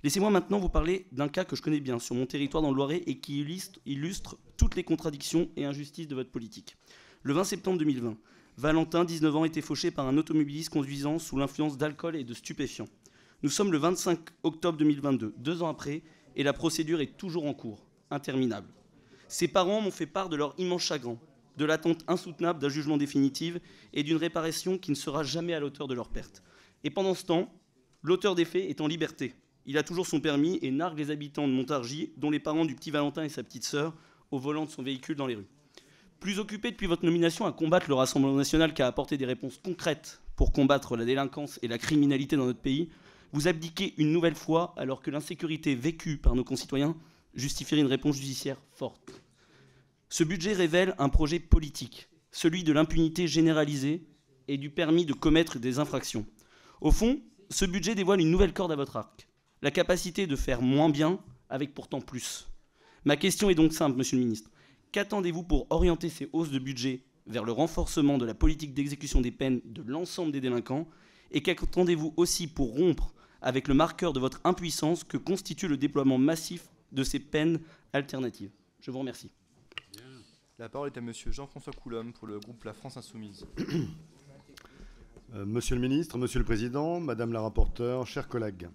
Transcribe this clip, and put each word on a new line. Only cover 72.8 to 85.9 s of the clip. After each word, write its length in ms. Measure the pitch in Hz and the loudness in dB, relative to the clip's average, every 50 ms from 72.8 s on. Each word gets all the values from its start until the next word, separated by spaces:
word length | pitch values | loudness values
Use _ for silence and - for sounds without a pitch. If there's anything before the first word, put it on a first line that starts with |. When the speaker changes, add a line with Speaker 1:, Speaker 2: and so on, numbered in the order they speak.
| 180 180 139 107 - - - - - _ _ _ | 2 2 2 0 -2 -6 -6 -14 -20 _ _ _
Speaker 1:
avec 280 | - 131 123 135 131 - | -4 -2 -2 -2 2 4
le 60 | 135 | 4
marqueur 380 | 143 160 170 - - 185 170 | 4 4 4 0 -2 -2 0
de 80 | 143 131 | 0 0
votre 200 | 127 131 - - - | 0 -2 -2 0 0
impuissance 580 | 175 180 175 180 165 - - 156 151 175 170 | 0 0 0 -2 -6 -4 0 0 0 0 0
que 140 | - - - | -4 -6 -6
constitue 500 | - - - 196 185 - - 170 - 196 | -4 -2 -2 -2 -2 -2 -10 -8 -6 -2
le 100 | 175 143 | -2 0
déploiement 420 | 131 139 143 143 147 135 135 131 127 | 0 0 0 0 4 4 4 6 6
massif 500 | 131 151 165 160 - - 175 170 - - _ _ _ _ | 4 4 2 0 -4 -10 -12 -12 -14 -20 _ _ _ _
de 100 | - 131 | -4 -2
ces 160 | 135 - - 139 | -2 0 -2 -4
peines 420 | - - - 151 151 165 165 160 165 - - _ _ _ | -6 -2 -2 2 2 2 2 0 -4 -10 -20 _ _ _
alternatives ? 580 | - 139 139 139 - 131 131 117 - - 101 98 _ _ _ _ _ _ | -4 -4 -4 -4 -6 -6 -6 -6 -6 -10 -16 -16 _ _ _ _ _ _
Je 100 | - - | -12 -10
vous 80 | 123 131 | -8 -6
remercie. 320 | 135 127 120 - - - _ _ _ _ _ _ _ _ - - _ _ - - 123 131 131 120 104 _ _ _ _ _ _ - | -8 -8 -10 -12 -18 -20 _ _ _ _ _ _ _ _ -18 -18 _ _ -20 -20 -20 -20 -20 -20 -20 _ _ _ _ _ _ -18
Speaker 2:
La 100 | 117 110 | -18 -12
parole 200 | - 135 143 143 | -10 -8 -8 -8
est 100 | 143 127 | -8 -10
à 20 | |
Monsieur 320 | 120 117 113 - - - | -12 -12 -12 -8 -4 -4
Jean-François 400 | - - 143 139 - 123 - - | -4 -4 -4 -14 -16 -16 -16 -14
Coulombe 400 | 135 - - 120 117 113 113 120 | -16 -14 -12 -10 -10 -8 -10 -10
pour 160 | 117 - - 104 | -14 -16 -14 -12
le 100 | 104 104 | -12 -12
groupe 240 | 107 117 120 113 - | -12 -14 -18 -16 -14
La 80 | 110 104 | -16 -16
France 220 | - - 135 - 135 | -14 -16 -16 -16 -16
Insoumise. 480 | 110 - - 113 107 104 101 - - - | -18 -16 -16 -16 -16 -16 -16 -18 -20 -16
<clears throat> 140 | - - 165 - - 165 127 80 - - - - - - _ - - - - - - - - - - - - - - - - - - - _ - | -10 -10 -8 -4 -2 -4 -4 -4 -10 -16 -20 -20 -20 -20 _ -20 -20 -20 -20 -20 -20 -20 -20 -20 -20 -20 -20 -20 -20 -20 -20 -20 -20 -20 _ -18
Speaker 3:
Euh, 120 | 117 101 101 | -14 -10 -8
Monsieur 300 | 101 110 120 - - 127 | -4 -4 -4 -2 0 0
le 60 | 123 | 0
ministre, 360 | 123 127 | 0 0